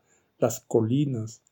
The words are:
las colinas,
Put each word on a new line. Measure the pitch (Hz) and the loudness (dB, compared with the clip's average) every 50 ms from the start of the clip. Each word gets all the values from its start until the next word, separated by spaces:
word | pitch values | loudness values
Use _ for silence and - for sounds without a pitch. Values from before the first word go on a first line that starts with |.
| _ _ _ _ _ _ _ _ | _ _ _ _ _ _ _ _
las | 127 113 - - | -2 0 0 -4
colinas, | - - - 117 110 110 127 143 151 139 127 113 107 107 - - _ _ | -4 0 2 2 2 2 2 0 0 0 -2 -4 -6 -8 -12 -18 _ _